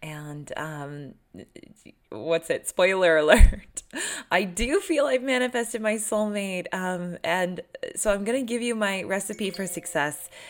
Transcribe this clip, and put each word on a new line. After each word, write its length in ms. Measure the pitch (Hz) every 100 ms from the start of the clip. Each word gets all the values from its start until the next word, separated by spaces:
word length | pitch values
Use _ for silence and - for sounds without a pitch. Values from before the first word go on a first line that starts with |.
And, 500 | 156 151 151 147 147 -
um, 560 | 156 151 143 147 139 - _ - - - - - - - _
what's 400 | 110 135 165 -
it? 180 | 147 -
Spoiler 500 | - 185 190 180 160
<laughs> 0 |
alert. 640 | 151 151 - - - - - 294 - - -
I 120 | 185
do 360 | 196 175 240 359
feel 260 | - 302 277
I've 160 | 254
manifested 600 | 262 254 247 247 233 226
my 140 | 220 220
soulmate. 680 | - 214 214 208 196 185 175
Um, 440 | 190 185 180 175 175
and 380 | - 180 180 180 - - - -
so 160 | 220
I'm 120 | 202
gonna 180 | 202 254
give 220 | 240 240
you 100 | 240
my 300 | 226 202 190
recipe 480 | - 190 - 175 202
for 160 | 180 190
success, 600 | - - 156 147 - - - -